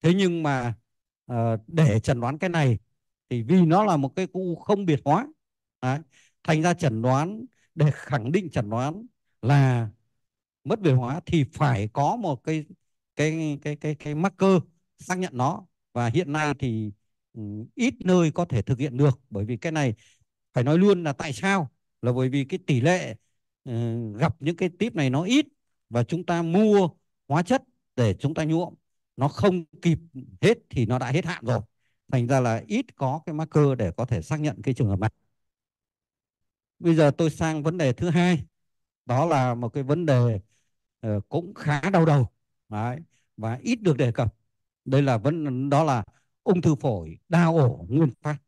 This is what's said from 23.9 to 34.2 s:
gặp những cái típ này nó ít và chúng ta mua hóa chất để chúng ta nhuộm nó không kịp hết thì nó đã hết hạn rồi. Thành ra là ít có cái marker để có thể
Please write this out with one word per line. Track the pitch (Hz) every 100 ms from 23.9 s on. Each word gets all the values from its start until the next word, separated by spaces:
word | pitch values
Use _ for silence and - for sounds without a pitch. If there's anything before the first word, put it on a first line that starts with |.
| 117 113 104
gặp | 151 -
những | 139 170
cái | 185 180
típ | 226
này | 233 135
nó | 131
ít | 180 262 302 _ _ _ _
và | 117
chúng | 120 165 180
ta | 170
mua | 165 175 214 202 180 - _ _ _
hóa | 143
chất | 180 254 - _ _ -
để | 117
chúng | 90 139
ta | -
nhuộm | 156 160 175 - _ _ _ -
nó | 139
không | - 202 180 165 -
kịp | 175 160 - 135 127 92
hết | 180 233 _
thì | - 110
nó | 127
đã | 127
hết | 135
hạn | 170 - 117
rồi. | 113 104 _ _ _ _
Thành | 131 120
ra | 135
là | 123 113 -
ít | 208 - -
có | 135 147 -
cái |
marker | 151 160 156 143 127
để | 98 -
có |
thể | 123 117